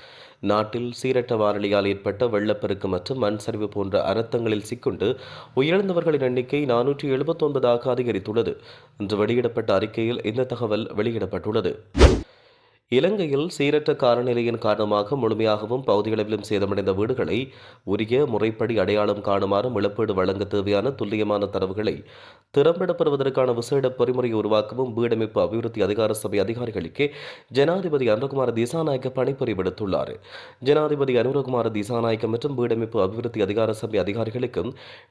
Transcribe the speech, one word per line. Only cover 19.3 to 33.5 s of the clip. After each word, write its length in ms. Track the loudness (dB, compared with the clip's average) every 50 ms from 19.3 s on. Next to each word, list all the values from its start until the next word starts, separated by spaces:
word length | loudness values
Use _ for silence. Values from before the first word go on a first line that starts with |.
| 0 2 2 2 2 2 0 0 0
இழப்பீடு 380 | 0 -2 -2 0 -2 -2 0 0
வழங்க 300 | 0 0 0 0 -2 -2
தேவையான 460 | -2 -2 -2 0 2 2 2 0 0
துல்லியமான 560 | -2 -4 -4 -4 -2 -2 0 0 0 0 -2
தரவுகளை 480 | -2 -2 -2 -2 -2 -2 -2 -2 -2 -4 -4 -8 -16 -20 -20 -20 -20 -20 -20 _ _
திறம்பட 420 | 2 4 4 4 4 2 0 -2 0
பெறுவதற்கான 600 | 0 0 2 2 2 0 0 2 2 2 2 2
விசேட 360 | 0 0 0 0 2 2 0
பொறிமுறையை 480 | 0 2 2 2 2 2 0 0 0 0
உருவாக்கவும் 520 | 2 4 4 2 2 0 -2 -4 -4 -2 0
வீடமைப்பு 480 | 0 0 2 2 0 0 0 2 2
அபிவிருத்தி 420 | 2 2 0 -2 -4 -4 -2 0 0
அதிகார 300 | 2 2 2 0 0 0
சபை 260 | -2 -4 -2 0 0
அதிகாரிகளுக்கு 680 | 0 0 -2 -4 -6 -6 -6 -6 -6 -6 -2 -2 -2 -2 -2 -6 -16 -16 -16 -18 -16 -2
ஜனாதிபதி 600 | 2 2 4 4 2 0 0 0 0 2 2 2
அனுரகுமார 440 | 2 2 0 -2 -2 0 0 0 0
திசாநாயக்க 560 | 0 0 0 0 0 0 0 0 -2 -2 -4
பணிப்புரை 460 | -2 -2 -2 0 -2 -2 -2 -2 -2
விடுத்துள்ளார். 600 | 0 -2 -2 -4 -4 -2 -2 0 -2 -2 -4 -8 -12 -16 -18 -20 -20 -20 -20 -18 -2
ஜனாதிபதி 540 | 2 2 4 4 4 2 0 0 0 2 2
அனுரகுமார 500 | 2 2 2 0 0 -2 0 0 0 0 0
திசாநாயக்க 580 | -2 -2 -4 -2 -2 0 0 0 0 0 0 -2
மற்றும் 300 | -2 -2 -2 -4 -2 0
வீடமைப்பு 420 | 0 0 0 0 -2 -2 0 0 0
அபிவிருத்தி 380 | 0 0 -2 -6 -4 -2 -2
அதிகார 320 | 0 0